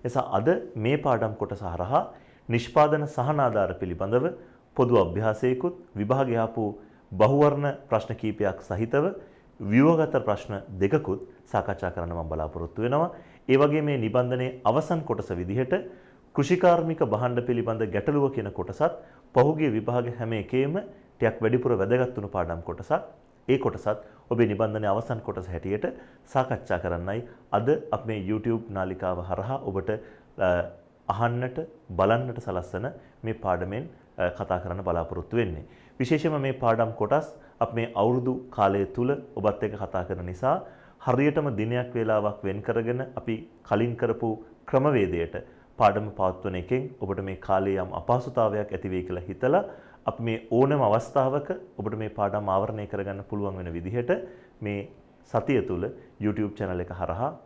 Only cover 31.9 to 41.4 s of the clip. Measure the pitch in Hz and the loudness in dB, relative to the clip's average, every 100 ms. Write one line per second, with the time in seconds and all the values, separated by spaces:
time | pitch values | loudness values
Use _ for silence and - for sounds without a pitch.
31.9 | 90 98 117 127 120 113 92 87 92 123 | 2 4 4 0 -6 -6 -6 -4 -6 -6
32.9 | - - _ 113 110 98 90 90 104 165 | -10 -20 _ -6 -4 -2 0 -2 -6 -8
33.9 | - - - 90 - 98 90 90 90 92 | -14 -20 -2 -2 -2 -2 -2 -2 -6 -2
34.9 | 85 82 87 80 117 107 78 - - - | -2 -2 -6 -4 -2 -2 -4 -12 -20 -20
35.9 | - 123 156 160 151 135 135 120 113 113 | -6 0 2 2 0 -2 0 2 4 2
36.9 | 110 104 143 156 - - - 113 113 113 | 0 2 2 0 -14 -20 -4 -2 -2 -4
37.9 | 101 107 123 123 127 - - 101 98 95 | 2 2 2 0 -4 -6 2 4 4 0
38.9 | - 123 143 - - 101 101 107 104 98 | 0 0 0 -4 -2 0 0 -4 -4 -6
39.9 | 92 87 90 87 90 127 175 - - - | -4 -4 -6 -6 -2 0 0 -4 -20 -20
40.9 | - - 123 147 143 | -10 0 4 4 2